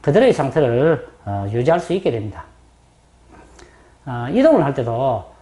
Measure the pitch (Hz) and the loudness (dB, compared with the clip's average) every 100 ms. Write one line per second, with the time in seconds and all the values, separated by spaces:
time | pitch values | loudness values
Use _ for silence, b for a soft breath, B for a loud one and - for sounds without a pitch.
0 | - 170 254 - 139 151 131 120 156 143 | 0 4 4 2 0 0 2 2 2 0
1 | - - 101 101 101 117 131 175 175 185 | -4 -14 -8 -6 -4 -2 0 0 -2 -2
2 | 185 117 107 - - _ _ _ _ _ | -2 -4 -8 -14 -20 _ _ _ _ _
3 | _ _ _ B B B B B B B | _ _ _ B B B B B B B
4 | 139 120 123 208 311 254 143 139 117 117 | -12 -10 -4 2 4 4 2 -2 -4 -2
5 | 135 110 - - | -2 -2 -6 -20